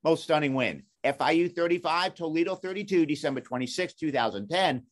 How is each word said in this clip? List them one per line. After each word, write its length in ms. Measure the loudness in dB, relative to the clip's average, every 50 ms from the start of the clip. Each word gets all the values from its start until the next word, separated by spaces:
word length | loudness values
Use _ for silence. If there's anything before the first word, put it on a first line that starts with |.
| 4
Most 180 | 4 2 2
stunning 320 | 2 0 2 2 2 2 0
win, 300 | 2 0 0 -2 -6 -14 _ _ _
F 180 | -2 -2 0 2
I 120 | 0 2
U 160 | 4 2 2 0
thirty-five, 640 | 0 -2 0 0 0 0 0 -2 0 0 0 -2 -4
Toledo 400 | -6 -6 -4 0 0 0 0 -2
thirty-two, 520 | -6 -8 -8 -8 -8 -4 0 2 2 2
December 340 | 2 0 -2 -2 -2 -4 -4
twenty-sixth, 580 | -6 -6 -4 -4 -4 -4 -4 -4 -4 -4 -6 _
two 140 | -4 -2
thousand 340 | 0 2 0 0 -2 -4 -6
ten 380 | -2 0 2 2 2 0 -2 -6 _